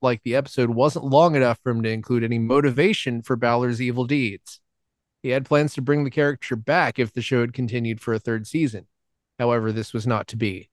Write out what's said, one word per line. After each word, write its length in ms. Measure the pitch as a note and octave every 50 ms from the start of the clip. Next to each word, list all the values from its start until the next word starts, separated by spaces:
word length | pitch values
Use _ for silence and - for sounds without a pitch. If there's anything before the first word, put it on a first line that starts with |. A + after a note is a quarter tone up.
like 200 | C3 B2+ A#2+ A2
the 140 | - A#2+ A#2+
episode 340 | C3+ C3+ - - C3+ B2 A#2
wasn't 360 | A#2 A#2 C3+ D3+ - E3+ -
long 280 | C3+ C3 D3 E3+ F3 D#3
enough 260 | C#3 B2+ A#2+ A#2 -
for 80 | - B2+
him 120 | A#2+ A2+
to 80 | A2+ A2
include 340 | A2+ A2 A2 - B2+ A#2 A2+
any 140 | A2+ A#2+ A#2
motivation 840 | A2+ A2+ C3 C#3+ C#3+ C#3 A#2+ C3+ E3 G#3 G#3+ - - C3+ A#2+ A#2
for 140 | A2+ - C3
Balor's 440 | A#2 B2 A#2 A#2 A#2+ B2+ B2 A#2+ A2
evil 240 | B2+ B2 A#2+ B2+ B2+
deeds. 560 | A#2+ D3 C#3+ B2+ G#2 G2+ - _ - - - _ _ _ _ _ _ _ _ _ _ _ _
He 60 | - C3
had 160 | B2+ C3+ C3
plans 280 | - D3+ D3 D3+ C#3+ -
to 80 | C#3+
bring 200 | B2+ C3 C#3+ D3
the 80 | C#3+ C3
character 460 | - D#3 D3 C#3+ C#3 - - - B2+
back 420 | A2 G#2+ - D#3 F3+ D#3+ A#2+ - -
if 140 | B2 G#2+
the 100 | - B2
show 200 | A2+ - C3+ A#2+
had 100 | A#2 A#2+
continued 480 | A#2+ - B2 A2 A#2+ B2 A#2 A#2 A2+ A2
for 120 | - A#2+
a 60 | A2+ A2
third 280 | - A#2+ A2+ A2 G#2+
season. 400 | - - D#3+ D#3+ B2+ A2 F#2+ - _ _ _ _ _ _ _ _ _ _ -
However, 320 | A#2+ A#2+ A#2+ A#2 A2 A2
this 220 | G#2+ A2+ G#2+ -
was 140 | - A2+ G#2
not 200 | B2 A#2 G#2 - -
to 80 | -
be. 320 | A2 A2+ G#2 F#2 F#2 - _